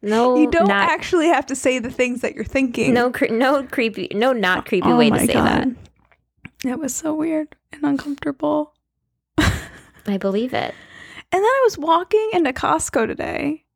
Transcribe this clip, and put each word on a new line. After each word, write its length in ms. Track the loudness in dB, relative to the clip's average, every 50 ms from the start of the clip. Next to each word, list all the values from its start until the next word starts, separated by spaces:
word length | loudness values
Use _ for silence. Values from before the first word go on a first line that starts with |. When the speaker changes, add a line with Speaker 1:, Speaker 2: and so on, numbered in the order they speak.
Speaker 1:
No, 360 | -2 0 2 2 4 4 4 4
Speaker 2:
You 120 | 4 4
don't 180 | 4 4 4 4
Speaker 1:
not 200 | 4 4 2 2
Speaker 2:
actually 380 | 0 -2 -2 0 0 2 4 4
have 180 | 2 2 0 -2
to 80 | -8
say 220 | -2 0 0 0 0
the 120 | -2 -6
things 300 | -2 -2 -2 -2 -2 -4
that 120 | -6 -6 -6
you're 120 | -6 -10
thinking. 480 | -4 -2 0 0 0 0 -2 0 2 2
Speaker 1:
No 180 | 2 2 0
cre-, 140 | 0 -2 -2 -2 0
no 300 | 0 2 2 2 0 -2
creepy, 440 | -4 -4 -2 -2 -2 -2 -6 -10 -6 -2
no 180 | 0 0 2
not 340 | 2 2 2 0 0 0 -2
creepy 220 | -2 -2 0 2 2
Speaker 2:
Oh 100 | 4 4
Speaker 1:
way 120 | 4 4
to 60 | 4 2
Speaker 2:
my 80 | 2
Speaker 1:
say 80 | 2 2
that. 320 | 2 2 2 0 0 0
Speaker 2:
God. 100 | -2 -4 -6 -14 -20 _ _ _ _ _ _ _ _ _ _ _ -20 _ _ -6
It 140 | -6 -6 -4
was 160 | -6 -6 -8
so 180 | -6 -6 -4 -4
weird 400 | -4 -4 -2 -2 -4 -6 -6 -12 _ _ _ -14
and 100 | -4 -2
uncomfortable. 920 | -2 -2 -2 -2 -6 -10 -6 -6 -8 -6 _ -2 -2 0 -2 -2 -4 _ _ _ _ _ _ _
<laughs> 340 | _ _ _ _ _ _ 0
Speaker 1:
I 800 | 2 2 0 -2 -6 -14 -20 -20 -20 -20 _ -16 _ -6 -6 -2
believe 360 | -2 -2 -2 -2 -2 -2 -4
it. 200 | -4 -4 -4 -8 -12 -20 -20 -20 -20 -20 -20 -20 -20 -10 _
Speaker 2:
And 120 | -2 2 2
then 0 |
I 180 | 2 2 4 2
was 120 | 2 2 0
walking 520 | 0 2 2 2 2 2 0 0 0 2 0
into 200 | 0 0 0 -2
Costco 540 | -2 0 0 0 0 -2 -2 -2 0 0 0
today. 580 | -2 -6 -6 -6 -6 -4 -4 -4 -6 -6 _ _ _